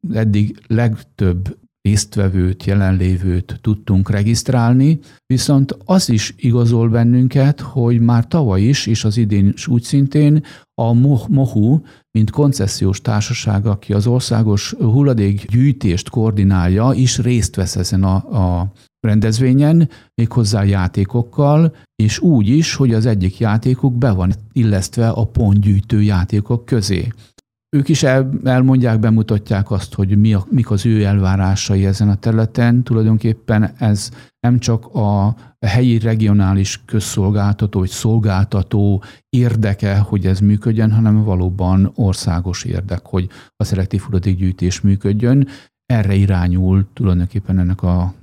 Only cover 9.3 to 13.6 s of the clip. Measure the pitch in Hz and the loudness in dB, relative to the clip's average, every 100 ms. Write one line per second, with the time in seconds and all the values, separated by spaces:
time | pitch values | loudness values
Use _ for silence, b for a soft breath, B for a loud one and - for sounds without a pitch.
9.3 | 101 98 - - 120 117 139 139 151 147 | 2 2 0 -2 -2 0 0 0 2 2
10.3 | 156 B B B - 117 117 139 131 - | 2 B B B -4 0 2 2 2 0
11.3 | 135 135 110 107 151 B B _ 110 104 | 0 0 0 2 0 B B _ -2 0
12.3 | 147 147 135 95 - 98 92 - 107 107 | 2 0 0 -4 -2 -2 -2 -2 -2 -2
13.3 | 123 - 101 | -4 -2 -2